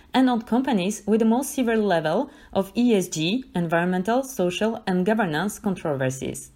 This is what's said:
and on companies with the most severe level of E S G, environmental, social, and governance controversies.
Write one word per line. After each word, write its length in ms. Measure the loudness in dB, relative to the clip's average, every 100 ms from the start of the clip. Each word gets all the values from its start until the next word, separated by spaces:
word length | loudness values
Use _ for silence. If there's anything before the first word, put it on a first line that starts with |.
| -2
and 160 | 2 4
on 120 | 2
companies 640 | 0 0 2 0 0 -4 0
with 140 | 2
the 40 | 4
most 300 | 2 0 -2
severe 220 | 0 2
level 520 | 2 2 2 0 -2 -8 -6
of 220 | -4 -2 0
E 180 | 2
S 140 | 2 0
G, 380 | -2 -2 -2 -4 -4
environmental, 680 | 0 0 0 0 0 -2
social, 600 | -2 -2 -2 0 -2 -2 -2
and 200 | 0 2
governance 520 | 0 0 -2 -4 -4
controversies. 920 | -4 -4 -2 -2 -2 -4 -8 -10 -14